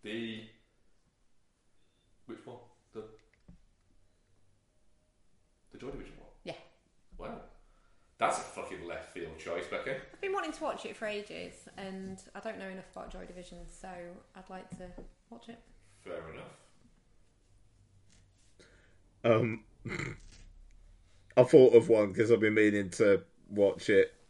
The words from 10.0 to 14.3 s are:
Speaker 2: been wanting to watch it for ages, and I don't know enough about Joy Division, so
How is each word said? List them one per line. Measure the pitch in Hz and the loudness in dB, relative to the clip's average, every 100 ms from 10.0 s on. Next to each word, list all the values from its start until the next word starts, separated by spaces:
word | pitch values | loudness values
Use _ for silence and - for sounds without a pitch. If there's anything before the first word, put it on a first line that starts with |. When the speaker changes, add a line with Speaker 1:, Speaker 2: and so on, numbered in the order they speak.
| - - | -12 -12
Speaker 2:
been | 392 | -6
wanting | 392 330 | -6 -6
to | - | -8
watch | 311 - - | -8 -8 -12
it | 202 | -10
for | 214 | -8
ages, | 208 208 - 180 - - - | -8 -10 -14 -14 -16 -20 -16
and | 196 190 190 190 - | -14 -12 -14 -16 -18
I | - | -16
don't | 175 185 | -14 -12
know | 190 | -14
enough | 190 - | -14 -16
about | - - | -16 -14
Joy | - - | -14 -16
Division, | 180 175 175 - | -18 -18 -18 -20
so | - 190 180 175 180 - | -18 -16 -16 -16 -18 -20